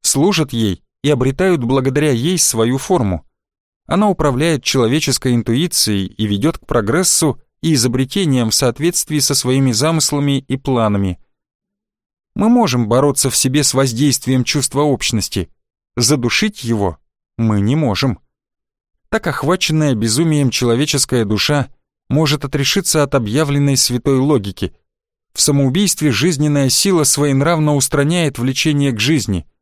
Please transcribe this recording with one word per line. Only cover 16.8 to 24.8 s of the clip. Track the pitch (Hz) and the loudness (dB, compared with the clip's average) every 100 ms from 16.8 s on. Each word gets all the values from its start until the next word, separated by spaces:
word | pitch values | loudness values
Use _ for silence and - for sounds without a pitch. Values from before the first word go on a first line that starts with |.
| 98 78 _ _ _ - | -2 -6 _ _ _ -2
мы | 113 104 | 0 2
не | 101 151 | 0 0
можем. | 139 95 135 90 _ _ _ _ _ _ _ _ _ | 0 0 -2 -4 _ _ _ _ _ _ _ _ _
Так | 220 180 | -4 -4
охваченная | 135 139 180 - 156 151 | -2 -2 0 0 0 2
безумием | 113 113 117 165 151 135 | 0 0 0 2 2 0
человеческая | - 123 117 147 135 - 127 | 0 0 0 0 -2 0 0
душа | 104 107 - 147 123 - _ _ - | 0 -2 0 -2 -2 -10 _ _ -2
может | 135 151 151 | 0 0 -2
отрешиться | 135 139 135 196 175 156 | -4 -2 -2 -2 0 0
от | 139 | 0
объявленной | 139 104 131 147 143 143 135 | 0 0 0 0 0 2 2
святой | - 120 139 135 | 0 0 0 2
логики. | 139 135 98 - - - | 2 0 -2 -6 -8 -8